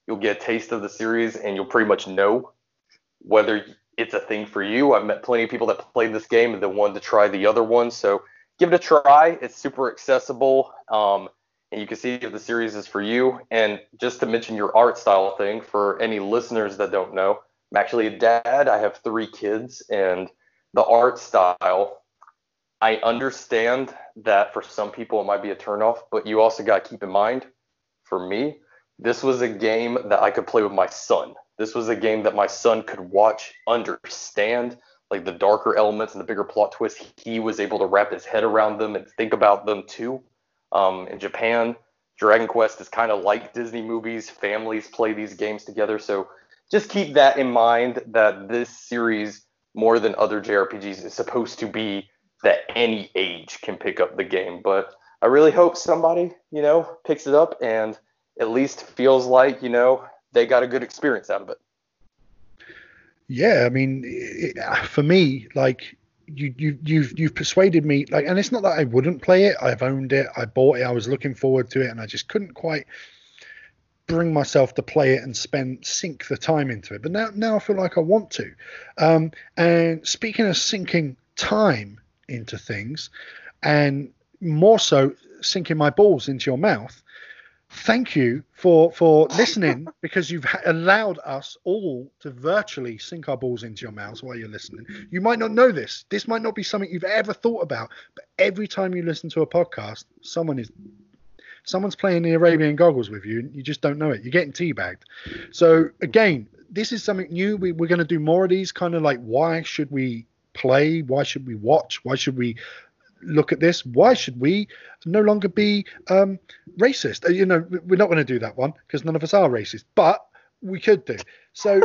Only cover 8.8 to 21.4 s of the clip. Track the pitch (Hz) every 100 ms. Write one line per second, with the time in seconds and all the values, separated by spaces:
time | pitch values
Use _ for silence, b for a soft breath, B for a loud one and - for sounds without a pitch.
8.8 | - 156 139 143 165 170 123 - 143 135
9.8 | 127 - - 131 - 127 135 135 131 B
10.8 | B 107 104 98 95 _ _ _ _ 107
11.8 | 101 110 127 123 123 107 - 117 113 104
12.8 | 98 104 104 120 127 127 - 113 107 104
13.8 | - - 123 123 113 113 113 110 101 110
14.8 | 120 - - 98 95 - 101 110 - 104
15.8 | 101 95 113 107 98 113 120 117 107 95
16.8 | 101 98 92 95 95 98 - _ _ 104
17.8 | 101 120 110 101 113 117 117 135 139 107
18.8 | 104 - - 113 110 - 104 110 123 123
19.8 | - 104 95 90 92 _ _ _ _ -
20.8 | - 117 123 120 - 110